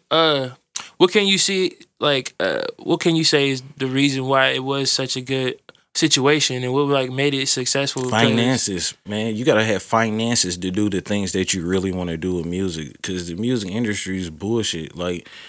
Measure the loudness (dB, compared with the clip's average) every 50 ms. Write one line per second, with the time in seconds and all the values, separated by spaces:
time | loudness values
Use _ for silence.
0 | _ -2 2 2 4 4 2 0 -2 -4 -8 _ _ _ -12 -12 -12 -12 _ 2
1 | 2 4 4 2 4 4 2 2 2 2 2 0 0 -2 -4 _ -20 _ _ -2
2 | 0 0 0 0 -2 -6 _ -2 -2 0 0 -2 -4 -6 -8 -8 -2 -2 0 2
3 | 2 2 2 4 2 4 4 4 2 2 0 -2 -6 -12 -8 -6 -4 -2 2 2
4 | 2 2 2 0 0 2 2 4 4 4 2 0 -2 -4 -2 -2 0 0 0 0
5 | -2 -2 -4 -6 -4 -4 -4 -2 -2 -2 -4 -6 _ -20 -20 _ _ _ -4 0
6 | 2 4 4 4 6 4 4 4 2 0 -2 -2 -2 0 0 2 2 2 2 2
7 | 0 0 -2 0 0 0 0 0 0 0 0 0 0 0 0 0 0 -2 -2 -2
8 | -2 0 2 4 4 4 4 4 2 2 2 2 0 -2 -2 -2 -4 -4 -6 _
9 | _ -6 -4 -4 -2 -2 -4 -2 2 2 4 4 4 2 0 -2 -2 0 0 0
10 | 2 0 0 -2 -2 0 2 0 0 0 -2 -4 -4 -4 -2 0 0 0 -2 -4
11 | -4 -2 -2 -2 -2 -2 0 -2 0 0 -2 -2 0 0 0 0 0 0 -2 -2
12 | -4 -4 -4 -4 -2 -2 -2 -2 -2 -2 -2 -2 -2 -2 -4 -6 -8 -10 -12 -12
13 | -8 -6 -6 -6 -6 -6 -6 -4 -2 -2 -2 -2 -2 -4 -4 -2 -2 -2 -2 -4
14 | -4 -4 -4 -4 -6 -6 -8 -8 -4 -2 -2 0 0 -2 -4 -6 -8 -10 -8 -6
15 | -4 -4 -4 -6 -8 -14 -20 -20 -16